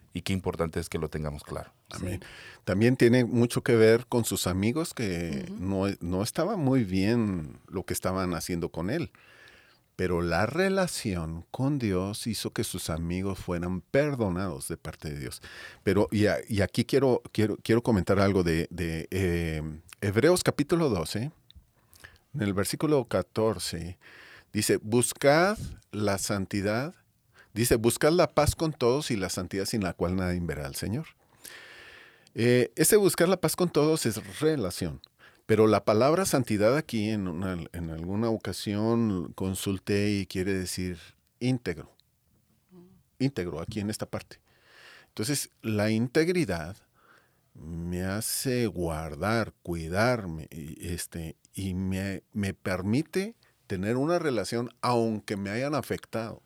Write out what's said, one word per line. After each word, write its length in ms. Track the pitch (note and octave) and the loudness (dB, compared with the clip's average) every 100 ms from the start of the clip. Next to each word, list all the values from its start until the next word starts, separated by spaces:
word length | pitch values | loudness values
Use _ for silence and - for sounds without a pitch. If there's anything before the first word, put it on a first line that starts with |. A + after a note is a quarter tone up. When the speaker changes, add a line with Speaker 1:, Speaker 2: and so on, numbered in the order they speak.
| _ | _
Speaker 1:
Y 100 | F2 | -10
qué 100 | - | -4
importante 460 | F#2+ F#2 E2+ E2 F2 | -2 -2 -2 -2 -4
es 100 | E2 | -6
que 100 | E2+ | -4
lo 100 | D#2 | -4
tengamos 320 | D#2 D2+ D2 | -4 -6 -8
claro. 300 | - C#2 - _ - | -10 -12 -12 _ -16
Speaker 2:
Amén. 300 | - F2+ F#2+ | -10 -6 -8
Speaker 3:
Sí. 60 | - - - - | -10 -20 -20 -12
Speaker 2:
También 320 | - F#2+ A#2 B2+ | -2 4 4 6
tiene 280 | A#2+ B2 | 6 6
mucho 380 | A#2+ A#2 A#2+ - | 4 2 2 0
que 120 | - | 2
ver 320 | A#2 A2 A#2 - | 6 8 6 4
con 180 | B2 | -2
sus 220 | A2 F#2+ - | 0 -2 -2
amigos 480 | F2+ G#2 D#3 E3+ | 0 0 0 -4
que 540 | - A2 F3 E2+ G3+ F3+ | -4 -4 -4 -4 -6 -8
Speaker 3:
Ujú. 60 | G#3 | -8
Speaker 2:
no, 260 | F#2+ G2 G2 F#2+ | -4 -2 -2 -2
no 220 | F2 F#2 | -4 -2
estaba 340 | G#2+ - E3 G#3+ | -2 -2 -2 0
muy 280 | C3+ C3+ | 2 2
bien 760 | G2+ F#2+ G2 A#2+ G#2+ F#2 D2 - - | 2 2 2 2 0 -2 -6 -12 -10
lo 160 | F#2 | -8
que 100 | - | -6
estaban 380 | F2+ F#2 F#2 F2+ | -4 -2 -2 -2
haciendo 340 | E2 - F2 E2 | -4 -4 -4 -4
con 200 | - F2 | -4 -4
él. 200 | D#3 B2+ _ - - - - _ _ _ - | -4 -6 _ -20 -20 -20 -20 _ _ _ -4
Pero 260 | F#2 E2+ | 0 0
la 240 | F2 E2 A2 | 2 2 2
relación 1000 | D3 F#3+ G3 F3+ - A2 F2 D#2+ E2 - | 2 0 2 0 -2 -4 -2 -4 -8 -10
con 280 | - C3 D3 | -4 -2 0
Dios 460 | A2+ F2+ G2 G#2+ A#2+ | 0 0 -2 -6 -6
hizo 240 | G#2 A2+ | -4 -6
que 100 | - | -4
sus 260 | G#2+ F2+ - | -4 -4 -4
amigos 480 | D#2+ E2 F2+ G2 F2+ | -4 -2 -2 -4 -6
fueran 400 | - F2 F2 F#2 | -4 -4 -2 -4
perdonados 880 | - C#3 D3+ C3+ G#2 F2 F#2+ C#2 - | 0 0 0 0 -2 -2 -4 -6 -8
de 80 | E2+ | -10
parte 340 | - - E2 | -10 -12 -10
de 80 | C#2+ | -8
Dios. 240 | B1+ - - - - - | -10 -12 -16 -18 -18 -6
Pero, 260 | - F#2+ G#2 | 2 2 4
y 140 | G#2+ G#2 | 4 4
a-, 120 | D2 - | 2 0
y 120 | G#2 | 0
aquí 220 | F#2+ - | 2 0
quiero, 360 | A2+ C#3 C3+ A#2+ - | 2 4 4 2 0
quiero, 240 | - G#2+ G2+ | 0 0 0
quiero 240 | - A2+ | 2 2
comentar 360 | - G#2+ E2+ G2 | 4 2 4 4
algo 220 | G2 F#2+ | 4 4
de, 240 | E2+ E2 E2 | 4 2 0
de, 380 | E2+ E2+ D#2+ - | -4 -4 -4 -4
eh, 520 | F#2+ F#2 E2+ E2 D#2 D#2 D2+ - - | -2 0 0 0 -4 -6 -10 -16 -6
Hebreos 420 | G2+ G2 D3+ F3+ | -2 4 4 4
capítulo 440 | - - C#3+ E3+ D#3 | 2 0 0 2 2
doce, 420 | F#2 D#2 G#2 C3+ - _ - _ _ _ - - _ _ | 0 -2 -4 -6 -8 _ -20 _ _ _ -20 -20 _ _
en 80 | D3 | -4
el 100 | G2+ | -2
versículo 500 | F#2+ F#2+ D3 D#3 D3 A#2+ | 0 -2 -2 2 2 2
catorce, 920 | G2+ F2+ - A2 F#2 - E2 E2+ F#2 - - - - _ | -2 -2 0 0 0 -4 -6 -8 -12 -18 -20 -20 -20 _
dice, 260 | G#2 G#2+ G2+ | -2 2 0
Buscad 720 | G#2+ A#2+ A#2+ - C#3 D3+ F#3 G#3+ - - _ | 2 0 0 2 4 6 4 0 -8 -14 _
la 260 | G#2 G#2 G2 | -4 -2 -2
santidad 760 | - G#2 F#2+ G#2 G2 A2 D3 - _ _ _ _ _ | -2 -4 -2 -2 -2 -2 -4 -10 _ _ _ _ _
dice, 220 | - A#2+ B2 | 0 2 4
"Buscad 360 | A2+ - D3+ | 2 4 4
la 200 | F3 D#3 | 4 4
paz 200 | - D3 | 4 2
con 180 | - D#3+ | 2 -2
todos 380 | - A#2+ C3+ D3+ | 0 0 2 0
y 60 | A2+ | -2
la 140 | F#2 | -2
santidad 340 | - F2+ G2 | -4 -4 -4
sin 180 | F#2+ A#2 | -2 -2
la 120 | F#2 | -2
cual 220 | - F2 F#2 | -2 -2 0
nadie 240 | F2+ F2+ | 0 -2
verá 240 | E2+ C#2+ C#2 | -2 -6 -8
al 80 | |
Señor". 320 | C#2 F#2 A#2 D#3+ - _ _ - - - - - - - _ _ | -8 -6 -6 -8 -16 _ _ -20 -20 -20 -20 -20 -20 -20 _ _
Eh, 380 | - A#2 B2 A#2+ - | 0 4 6 4 2
ese 200 | D#3 G#3+ | 4 6
buscar 320 | F#3+ - E3+ | 6 4 2
la 120 | F#3+ | 4
paz 160 | D#3+ - | 0 0
con 140 | F3+ | 0
todos 360 | D3+ D3+ D#3+ A#2+ | 4 4 4 0
es 340 | G#2+ G2 F#2 | -4 -8 -2
relación. 600 | D3+ D#3 F#2 - F2 C2+ _ _ - _ - | 0 2 -2 -2 -6 -6 _ _ -20 _ 0
Pero 200 | G#2+ A2 | 6 6
la 180 | G2+ | 6
palabra 400 | A2 G#2+ C3 E3+ | 4 4 6 4
santidad 500 | F#3+ D3 B2 G#2+ G#2 C#3+ | 2 0 2 4 4 4
aquí 340 | - A2+ G#2 | 0 -2 0
en 180 | A2 F#2 | -2 -4
una, 300 | E2 F#2+ F2 D#2+ | -4 -4 -6 -8
en 180 | E2+ E2 | -8 -8
alguna 400 | D#2+ E2+ G2+ A2+ | -6 -4 -2 0
ocasión 1000 | A2 - F#2 - G2+ A2+ A#2 A2+ F#2 D2+ | -2 -4 -8 -4 -2 2 2 2 0 -4
consulté 760 | - F#2+ F#2+ - F#2+ - G2+ G#2 | -6 -4 -4 -4 -4 -2 0 2
y 160 | G2+ F#2 | 0 -2
quiere 280 | F#2+ F#2 | -4 -2
decir 440 | F#2+ F#2 - F#2 F2 - _ _ - | -2 -2 -4 -6 -8 -14 _ _ -6
íntegro. 540 | B2 B2+ - D#2 - _ _ _ _ _ _ _ _ F3+ F3 _ _ - | -2 -2 -4 -8 -10 _ _ _ _ _ _ _ _ -20 -20 _ _ -2
Íntegro 420 | C3 - F2 D2+ | -2 -2 -6 -6
aquí 200 | F2 A2 | -8 -6
en 100 | G#2 | -4
esta 160 | G#2+ - | -6 -8
parte. 340 | G#2 - - _ _ _ - - - _ | -10 -12 -20 _ _ _ -20 -20 -20 _
Entonces, 420 | - A2 C#3+ - _ | -8 -4 -4 -6 _
la 280 | A2+ G#2+ G#2+ | -2 0 2
integridad 880 | A2 B2+ - E3 F3+ A#2+ E2+ D#2+ F#2+ _ _ _ _ _ _ _ | 2 2 2 2 2 0 -2 -6 -12 _ _ _ _ _ _ _
me 480 | - D2+ E2 E2+ F2+ | -18 -12 -8 -6 -4
hace 640 | F#2 G2+ - - C3+ B2 A#2 | -4 -4 -4 -4 -2 0 -2
guardar, 880 | F2 E2+ D#2 D#2+ D2 F#2+ A#2 G2 - | -2 -4 -4 -6 -4 -2 0 -2 -8
cuidarme, 880 | - E2+ D#2+ F#2 A#2 B2 F#2+ D#2+ - | -8 -6 -4 0 2 0 -4 -10 -12
y, 380 | E2 D2+ - F2+ | -12 -12 -10 -8
este, 480 | F2 - E2+ D#2+ - _ | -8 -8 -10 -12 -14 _
y 220 | - F#2+ | -8 -6
me, 500 | F#2 F#2+ F#2+ G2 F#2+ _ | -4 -2 -2 -4 -6 _
me 200 | G#2+ G2 | -4 -4
permite 800 | F#2 - F#2 F#2+ A#2+ D#3+ F#3 G3+ - _ _ - | -4 -4 -2 0 0 0 -4 -6 -10 _ _ -8
tener 280 | F#2+ G2+ B2 | -4 -2 0
una 220 | D3 F3 | 0 0
relación 520 | D#3 A#2 F#2+ A#2 A#2+ - | 0 -2 -2 -4 -6 -4
aunque 560 | A#2+ A#2+ A2+ G#2+ - G#2 | 0 2 2 -2 -4 -6
me 140 | G2 | -4
hayan 240 | G#2+ C#3 D3 | -4 -2 -4
afectado. 640 | - F#2+ - A2+ A2+ - | -4 -6 -6 -8 -8 -12